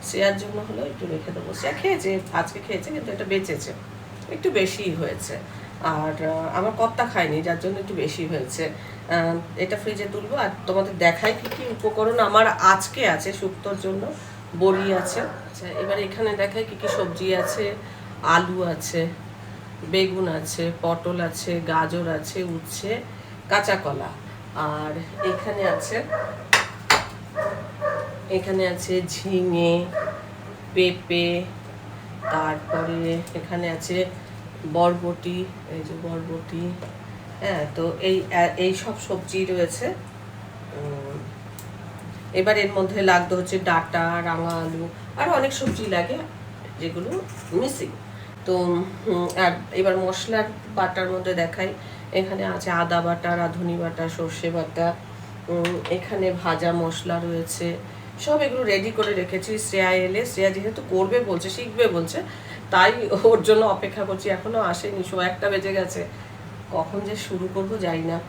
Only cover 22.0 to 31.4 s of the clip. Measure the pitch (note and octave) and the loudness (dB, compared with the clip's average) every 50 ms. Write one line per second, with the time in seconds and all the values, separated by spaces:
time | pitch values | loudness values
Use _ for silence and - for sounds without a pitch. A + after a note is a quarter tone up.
22 | E3+ E3 D#3+ D3+ D3+ - - G3 F3+ F3 E3 E3 D#3+ - - - - G3 A3 B3 | 0 0 -2 -2 -4 -4 -4 -4 -4 -2 -4 -6 -6 -8 -8 -6 -4 -2 -2 -4
23 | - - - - - - - - - - G3 G#3 G3+ G#3 G3 F#3 - D3 B2 - | -4 -10 -12 -14 -14 -14 -14 -14 -2 2 2 4 4 4 2 2 2 -2 -2 -2
24 | - - - - - - - - - - - D#3 D3+ D3+ D3+ D3+ D3+ D#3 D3+ E3 | -4 -6 -8 -10 -14 -14 -14 -14 -14 -10 -4 -2 -2 -2 -2 -2 -4 -4 -6 -6
25 | E3+ - - - G3+ F#3 F#3 - - A3 G#3 G3+ F#3+ F#3 - - - - A3 A3+ | -8 -8 -6 -2 0 0 0 0 -2 -2 0 2 2 2 2 2 -2 -2 -2 -2
26 | - - - G#3 - - - - - - - - - - - - - - - - | -2 -2 -2 -2 -2 -4 -6 -8 2 4 4 4 4 0 -8 -12 2 4 4 4
27 | - - - - - - - D5+ D5+ D5+ - - - - - - D5 - - - | 4 -2 -10 -12 -14 -8 -4 -2 -2 -2 -2 -4 -8 -10 -10 -4 -2 -2 -2 -2
28 | - - - - - - G3 F#3 F#3 G3 F#3+ F#3+ F#3+ F3+ F3 F3 - - F#3 F#3 | -4 -6 -8 -10 -6 0 0 0 0 2 2 4 4 2 2 -2 -2 0 0 0
29 | F3+ F3+ - - - F#3+ F#3+ F#3 F3+ F3+ F3 E3+ E3+ E3+ E3+ F3 F3 - - - | 0 0 -6 -4 -2 2 2 4 4 4 4 6 6 6 6 4 2 0 -2 -2
30 | - - - - - - - - - - - - - - - G3 F#3 F3+ F3+ - | -2 -2 -6 -8 -10 -12 -14 -14 -14 -14 -14 -14 -14 -2 4 4 4 4 4 -2
31 | - - F3 F3 F3 F3 F3 F3 | -4 -2 0 2 2 2 2 0